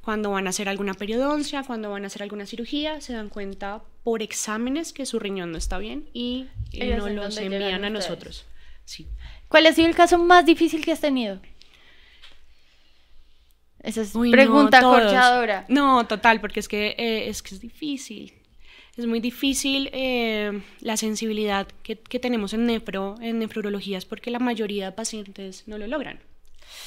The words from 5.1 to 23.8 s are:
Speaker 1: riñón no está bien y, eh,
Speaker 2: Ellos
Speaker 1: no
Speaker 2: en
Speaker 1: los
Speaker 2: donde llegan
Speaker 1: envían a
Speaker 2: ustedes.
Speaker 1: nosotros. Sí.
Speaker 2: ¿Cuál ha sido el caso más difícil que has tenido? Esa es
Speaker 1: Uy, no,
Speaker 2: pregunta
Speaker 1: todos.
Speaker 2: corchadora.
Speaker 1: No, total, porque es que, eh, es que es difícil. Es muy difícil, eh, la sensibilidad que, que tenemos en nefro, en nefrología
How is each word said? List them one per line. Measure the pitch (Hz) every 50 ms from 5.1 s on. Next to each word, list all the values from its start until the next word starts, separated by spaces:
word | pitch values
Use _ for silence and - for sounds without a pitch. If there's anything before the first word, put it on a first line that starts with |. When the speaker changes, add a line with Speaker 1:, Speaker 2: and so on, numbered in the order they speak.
| - 226
Speaker 1:
riñón | 208 208 196 190 175 175 165
no | 160
está | - - 196
bien | 180 196 214 240 285 320 - -
y, | 233 240 247 247 254 262 254 - - - - -
eh, | - -
Speaker 2:
Ellos | 247 240 208
Speaker 1:
no | 202 202
Speaker 2:
en | 208
Speaker 1:
los | 208 202 202 214
Speaker 2:
donde | 214 208 190
llegan | 196 196 202
Speaker 1:
envían | 196 185 185 202
a | 202
Speaker 2:
ustedes. | 214 208 190 170
Speaker 1:
nosotros. | 170 160 - 170 - - - - - - - - - - -
Sí. | - - - 160 - - - - - - - - -
Speaker 2:
¿Cuál | - 311 320
ha | 320 320
sido | - 330
el | 330 330
caso | - 349 349 359
más | 349 339 349 359 349 349
difícil | 294 330 - 330 320 302 320 294
que | - 320
has | - -
tenido? | 302 277 262 240 208 196 190 - - - - - - - _ - - - - - - _ - - - - - - - - - _ _ _ _ _ _ _ _ _ _ - - - _ - _ _ _ _ _ _ _ _ _ -
Esa | - 214 226 220
es | 202 -
Speaker 1:
Uy, | 220 240 240
no, | 240
Speaker 2:
pregunta | 254 269 - - 285 294 - - 254
Speaker 1:
todos. | 247 254 247 240 233
Speaker 2:
corchadora. | 208 - 254 247 247 247 247 240 220 202 185 190 -
Speaker 1:
No, | 240 285 285 277 262 247 233
total, | 233 220 202 - 240 226 220
porque | 202 208 - -
es | 202 -
que, | - 208 208 208 - -
eh, | 233 233 226 220 - -
es | 214 - -
que | - 190
es | 190
difícil. | 226 233 - - - 302 285 254 - - 220 202 - 196 _ _ _ _ _ - - - - - - _ _
Es | - 240
muy | 233 226 233
difícil, | 214 247 240 - - 277 269 262 - 277 269 277 269 - -
eh, | 262 262 262 254 240 233 226 220 214 208 208 202 208 185 - - -
la | - 226 220
sensibilidad | 214 - 220 214 202 226 226 214 214 214 208 202 196 196 190 - - -
que, | - 220 214
que | - - - 247
tenemos | 247 247 247 233 202 196 214
en | 220 233
nefro, | 240 233 220 226 - 185 196 196 196 202 226
en | 233 226 233 226
nefrología | 226 214 - 220 208 208 202 202